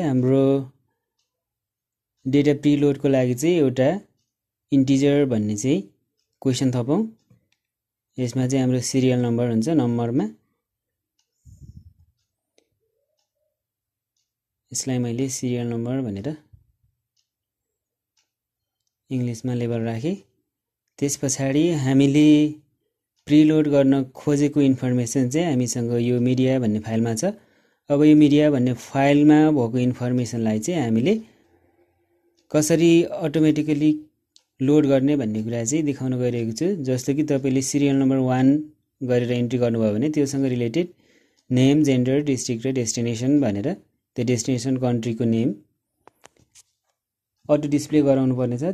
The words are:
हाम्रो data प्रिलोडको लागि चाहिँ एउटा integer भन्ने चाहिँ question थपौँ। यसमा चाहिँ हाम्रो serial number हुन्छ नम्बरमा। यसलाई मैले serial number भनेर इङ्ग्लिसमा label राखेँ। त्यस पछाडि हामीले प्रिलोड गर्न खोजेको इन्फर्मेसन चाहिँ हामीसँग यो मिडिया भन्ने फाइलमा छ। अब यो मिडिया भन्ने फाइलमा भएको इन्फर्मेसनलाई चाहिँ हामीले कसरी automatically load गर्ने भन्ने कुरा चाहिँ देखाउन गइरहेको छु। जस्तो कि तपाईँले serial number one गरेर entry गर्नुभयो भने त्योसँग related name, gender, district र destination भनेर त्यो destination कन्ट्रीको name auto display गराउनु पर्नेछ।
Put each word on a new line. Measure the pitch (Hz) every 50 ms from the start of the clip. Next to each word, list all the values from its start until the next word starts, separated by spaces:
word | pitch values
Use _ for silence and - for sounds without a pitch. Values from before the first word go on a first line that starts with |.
हाम्रो | 180 147 131 127 123 127 135 135 135 135 139 139 135 131 _ _ _ _ _ _ _ _ _ _ _ _ _ _ _ _ _ _ _ _ _ _ _ _ _ _ _ _ _ _ -
data | 131 131 143 143 147 143 139
प्रिलोडको | - 147 147 143 147 143 139 139 - 143
लागि | 135 131 127 123 123
चाहिँ | 120 139 170 180
एउटा | 170 143 131 123 131 127 143 180 202 - _ _ _ _ _ _ _ _ _ _ _ _ -
integer | 143 139 131 131 139 135 139 143 143 143 143
भन्ने | 131 120 110 107 104 107
चाहिँ | 101 - 131 151 190 196 - _ _ _ _ _ _ _ _ _ -
question | - 135 127 - 139 131
थपौँ। | 123 127 117 127 151 202 226 220 - _ _ _ _ _ _ _ _ _ _ _ _ _ _ _ _ _ _ _ _ -
यसमा | 127 120 117 131 127 127
चाहिँ | 135 135 127
हाम्रो | 127 127 127 120
serial | - - 135 127 127 123 123
number | 123 120 117 117 120 123
हुन्छ | 117 113 113 156 165 147
नम्बरमा। | 123 120 120 117 117 117 117 147 196 220 - _ _ _ _ _ _ _ _ _ _ _ _ _ _ _ _ _ _ _ _ _ _ - - - - - - - - - _ _ _ _ _ _ _ _ _ _ _ _ _ _ _ _ _ _ _ 453 _ _ _ _ _ _ _ _ _ _ 605 605 _ _ _ _ _ _ _ _ _ _ _ _ _ _ _ _ _ _ _ _ _ _ _ -
यसलाई | 120 - - 131 127 123
मैले | 120 120 117 120 135 131
serial | 131 - - 123 123 120 120 120
number | 117 117 117 120 131 135
भनेर | 131 113 98 98 104 147 156 - _ _ _ - _ _ _ _ _ _ _ _ _ _ _ _ _ _ _ _ _ _ _ _ _ _ _ _ _ _ _ _ _ _ _ _ _ _ _ _ _ _ _ _ _ _ _ _ _ _ _ _ _ -
इङ्ग्लिसमा | 135 127 123 120 117 113 - 127 123
label | 120 120 117 117 113
राखेँ। | 113 113 113 113 117 160 196 196 - _ _ _ _ _ _ _ _ _ _ _ _ _ _ -
त्यस | 143 143 - -
पछाडि | - 135 - - 135 135 135 147 160 175 170 147
हामीले | 131 131 135 135 143 139 135 151 151 151 151 147 151 151 147 - _ _ _ _ _ _ _ _ _ _ _ _ _ -
प्रिलोड | 147 151 156 151 156 156 147 147
गर्न | 143 139 135 135 139 139 131 131
खोजेको | - - - 151 147 143 147 143 143 147
इन्फर्मेसन | 139 135 131 127 - 127 123 123 120 117 - 139 127 123
चाहिँ | 123 156 175 170
हामीसँग | 135 123 123 117 - 123 117 117 120 117
यो | 117 120 123 123
मिडिया | 120 127 127 123 127 127 131 131
भन्ने | 123 110 107 107
फाइलमा | 107 113 113 113 117 117 113
छ। | 110 165 190 214 - _ _ _ _ _ _ _ _ _ -
अब | 143 143 151
यो | 151 151
मिडिया | 151 151 143 143 147 151 151
भन्ने | 147 127 123 127 123
फाइलमा | - - - - 135 135 143 143 147 147 151 151 151 156 156
भएको | 156 139 117 113 117 127
इन्फर्मेसनलाई | 123 127 120 - 123 123 123 123 120 113 - 117 113 110 107 107
चाहिँ | 110 - - 160 127
हामीले | 117 113 113 113 170 220 220 - - _ _ _ _ _ _ _ _ _ _ _ _ _ _ _ _ _ _ _ _ _ _ _ -
कसरी | - 151 151 151 165 151 170 170 170 170 170 - - - 170
automatically | 151 143 165 156 151 151 151 147 151 151 143 156 156 151 151 - _ _ _ _ _ _ _ _ _ _ -
load | 131 135 147 151 151
गर्ने | 135 139 135 131 139 151 143
भन्ने | 120 107 107 110 107
कुरा | 113 120 117 117
चाहिँ | 113 143 160 156
देखाउन | 143 131 135 131 127 127 123
गइरहेको | 123 123 120 120 117 113
छु। | 113 - 156 185 208 175 135
जस्तो | 131 127 127 - - 139
कि | 147 151
तपाईँले | 147 143 135 131 135 131 135 131
serial | - - 147 143 139 139
number | 135 135 131 135 135 131 131
one | 127 127 131 135 143 - 302 - - _ _ _ _ -
गरेर | 131 123 123 123 123 120
entry | 123 123 123 117 131 120
गर्नुभयो | 120 117 113 117 110 107 104
भने | 104 131 156
त्योसँग | 151 147 143 135 139 139 135
related | 131 123 123 120 117 110 165 175 175 - _ _ _ _ _ _ _ _ _ _ -
name, | 127 127 131 135 143 156 151
gender, | 139 131 127 123 127 131 147
district | 147 147 131 123 - - 123 113 117
र | 131 131
destination | 131 120 110 - 127 117 117 117 110 127 131 147 147
भनेर | 135 110 98 101 104 143 190 - _ _ _ _ _ _ _
त्यो | - 120
destination | 117 127 120 - - 131 120 117 135 131 123
कन्ट्रीको | 127 123 123 117 113 120 117 113 123
name | 117 113 113 117 151 202 - - _ _ _ _ _ _ _ _ - _ _ _ - _ _ _ _ _ - - _ _ _ _ _ _ _ _ _ _ _ _ _ _ _ _ -
auto | 151 147 147 147
display | 143 143 139 - 151 151 143
गराउनु | 139 135 135 131 131 127
पर्नेछ। | 123 127 120 120 120 147 180